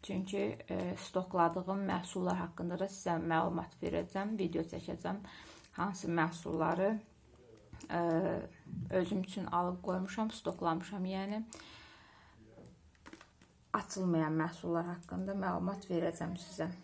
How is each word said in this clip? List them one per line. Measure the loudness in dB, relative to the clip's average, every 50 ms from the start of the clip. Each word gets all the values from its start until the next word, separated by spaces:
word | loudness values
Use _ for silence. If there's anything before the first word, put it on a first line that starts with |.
| -6
Çünki, | -2 -2 -2 -2 0 0 0 0 0 -2 -6 -6 -4
e, | -2 -2 0 -2 -2
stokladığım | -4 -6 -2 -2 -2 -2 0 4 6 6 6 6 2 -2 0 0 0 0 2
məhsullar | 0 0 0 -2 -2 0 2 2 2
haqqında | 2 0 -4 -4 -4 -2 -2 0 0
da | -2 -2
sizə | -4 -4 0 2 2 2
məlumat | 2 4 4 4 4 4 2 0 -4 -4 -8 -4 -2
verəcəm, | 0 0 0 -2 0 -2 -2 0 0 0 0
video | 0 2 2 0 -2
çəkəcəm. | 0 -4 -8 -6 -6 -6 -4 -2 -4 -4 -4 -6 -12 -14 -16 -16 -16 -18 -18 -20 -16 -4
Hansı | -2 -2 -2 -2 -2 -2 0
məhsulları, | 4 4 4 2 2 -4 -4 -2 0 2 4 4 4 6 6 4 4 2 -2 -8 -20 -20 -20 -20 -20 -20 -20 -20 -20 -20 -20 -18 -16 -14 -8 -2
e, | 0 2 4 6 6 6 4 4 2 0 -4 -6 -12 -16 -12 -10 -8 -6 -4 0
özüm | 2 2 2 4 2 0
üçün | 0 -2 -4 -4 -4
alıb | 0 2 2 2 2 0 -2 -2
qoymuşam, | -2 0 0 -2 -2 0 0 0 0
stoklamışam, | -2 -2 -2 -2 -2 2 2 2 2 2 -2 -4 -4 -2 -2
yəni. | 0 0 -2 0 0 -2 -2 -2 -6 -8 -14 -14 -14 -16 -18 -18 -20 -20 -20 -20 -20 -20 -20 -20 -20 -20 -20 -20 -20 -20 -18 -18 -20 -20 -20 -20 -20 -20 -20 -20 -20 -18 -18 -20 -20 _ _ -20 -20 -20 -20 -14 _ -2
Açılmayan | -2 0 0 -2 0 4 4 6 6 6 4 4 2
məhsullar | 2 0 -2 -4 -2 0 2 2 2 0 -4
haqqında | -8 -8 -6 -4 -4 -2 -2 -2 0
məlumat | 0 0 0 2 0 0 -2 -2 -4 0
verəcəm | 0 2 2 2 0 -2 -4 -4 -4 -6
sizə. | -8 -10 -4 -2 -2 -2 -2 -6